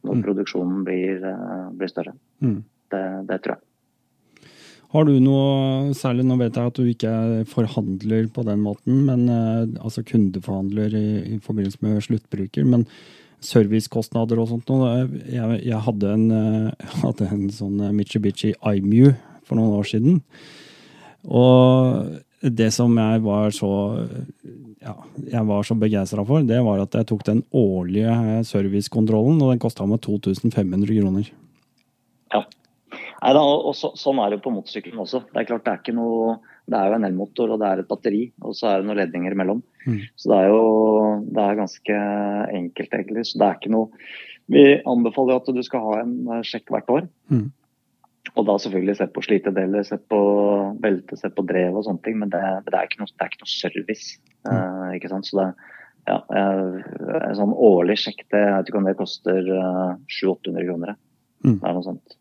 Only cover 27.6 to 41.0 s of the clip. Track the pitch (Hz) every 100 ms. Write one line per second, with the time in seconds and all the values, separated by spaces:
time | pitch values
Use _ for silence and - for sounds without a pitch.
27.6 | 104 92 87 98 113 117 110 113 110 101
28.6 | 98 101 101 - 110 110 120 160 131 123
29.6 | 117 - 98 113 - 101 95 95 117 110
30.6 | 95 92 101 110 98 95 107 - - _
31.6 | _ _ _ _ _ _ _ - - _
32.6 | _ _ _ - - - 123 139 143 147
33.6 | 151 143 - - 143 135 101 104 131 107
34.6 | - 110 - 113 95 127 110 117 113 113
35.6 | 117 95 - 117 117 113 113 113 _ -
36.6 | - 110 98 113 101 92 101 - 113 110
37.6 | 104 92 92 101 120 104 123 _ - 104
38.6 | 113 98 101 101 90 87 90 98 92 113
39.6 | - _ - 110 107 - - 104 95 110
40.6 | 113 110 110 110